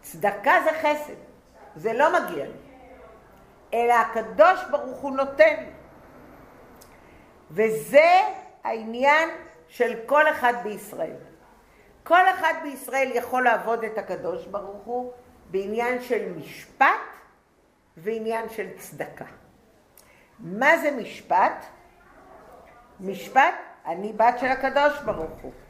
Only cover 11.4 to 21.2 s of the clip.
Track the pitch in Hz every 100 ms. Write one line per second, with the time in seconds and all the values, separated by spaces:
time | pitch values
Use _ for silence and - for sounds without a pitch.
11.4 | _ _ _ _ _ _ - 339 370 370
12.4 | 320 320 302 262 - 254 254 240 240 254
13.4 | 247 220 220 233 220 214 190 175 170 175
14.4 | - 202 196 202 - 240 247 - - -
15.4 | - 185 202 214 240 254 - 226 190 170
16.4 | - - - _ 277 427 - - _ _
17.4 | _ _ _ _ _ - 175 226 220 226
18.4 | 220 - 190 - - 147 147 - - -
19.4 | _ _ _ _ _ _ _ _ _ _
20.4 | 160 196 269 320 302 262 202 -